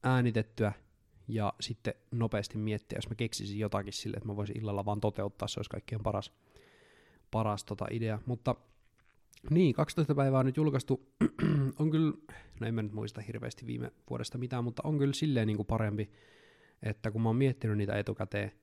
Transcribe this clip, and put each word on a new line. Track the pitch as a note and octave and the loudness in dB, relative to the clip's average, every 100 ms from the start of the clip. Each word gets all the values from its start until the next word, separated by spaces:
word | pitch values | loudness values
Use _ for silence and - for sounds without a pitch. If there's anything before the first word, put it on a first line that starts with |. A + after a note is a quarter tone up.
äänitettyä | B2+ B2+ B2 A2+ G#2+ - A2 - - _ _ - - | 4 4 4 2 -2 0 0 0 -14 _ _ -20 -6
ja | A2+ G#2 - | -2 -2 -2
sitten | - A2+ - - _ | -8 -4 -6 -6 _
nopeasti | A#2+ A2+ G#2+ G2+ G#2+ | -2 0 0 -2 -4
miettiä, | G#2+ G#2 _ - | -2 -2 _ -8
jos | - | -6
mä | |
keksisin | A2+ A2+ - G2+ G2+ | -4 -4 -4 -6 -4
jotakin | G#2+ G#2 G2 | -2 -2 -4
sille, | - A2 - | -8 -6 -6
että | G#2+ | -6
mä | G2+ | -4
voisin | G2+ A2+ | -4 -4
illalla | G#2+ G2+ | -4 -2
vaan | G2+ G#2 | -2 0
toteuttaa, | G#2+ G#2 G2+ - G2+ | 0 -2 -6 -6 -8
se | - | -6
olisi | A2 | -8
kaikkein | - - G#2+ | -10 -8 -4
paras, | G#2 G#2 - _ _ - - _ _ _ _ _ _ | -2 -2 -6 _ _ -20 -20 _ _ _ _ _ _
paras | A2 A2 G#2 | 0 0 0
tota | - G2+ G#2 | -4 -6 -4
idea. | A#2 A2+ G#2+ B2 | -2 -2 -2 -2
Mutta | B2 - A#2+ _ _ _ _ _ _ _ - - | -2 0 -2 _ _ _ _ _ _ _ -18 2
niin, | D#3+ F3 | 6 6
kaksitoista | A#2+ D3+ - D3+ | 4 0 2 2
päivää | C#3+ C#3 C3+ | 4 4 6
on | C3 | 4
nyt | C3 | 4
julkaistu. | D#3 C#3 - C3 - _ - - | 2 2 0 -2 -2 _ 0 2
<clears throat> | D#3 D3 C3+ - | 2 4 2 2
On | D#3 | 2
kyllä, | D#3 D#3 - - - - - | 4 2 0 -10 -20 -18 -6
no | A2+ | -2
en | |
mä | A2+ | -2
nyt | G#2+ | -2
muista | G#2+ A2 G#2+ | -4 -6 -8
hirveästi | A2 A2+ A#2 - A#2 | -10 -8 -8 -8 -8
viime | A#2+ A#2+ _ - | -6 -8 _ -10
vuodesta | B2 A#2+ B2 | -6 -6 -6
mitään, | B2 B2+ | -4 -2
mutta | A#2+ A#2+ | -4 -4
on | D3 D3+ | -2 2
kyllä | C#3 | 2
silleen, | C3+ D#3 C3 A2 | 2 2 4 2
niinku, | G#2+ | 2
parempi, | G#2 A2+ G#2+ G#2 G#2 - - - - _ _ _ | 0 0 0 0 -6 -8 -20 -20 -20 _ _ _
että | G#2+ G2+ A2 | -6 -4 -4
kun | A2 | 0
mä | A2+ | 2
oon | A2+ | 4
miettinyt | C3+ A#2+ A2 G#2 | 2 2 0 0
niitä | G2+ G#2 | 0 -2
etukäteen | G#2 G2+ G#2 G2+ G2+ - | -2 -4 -4 -4 -4 -8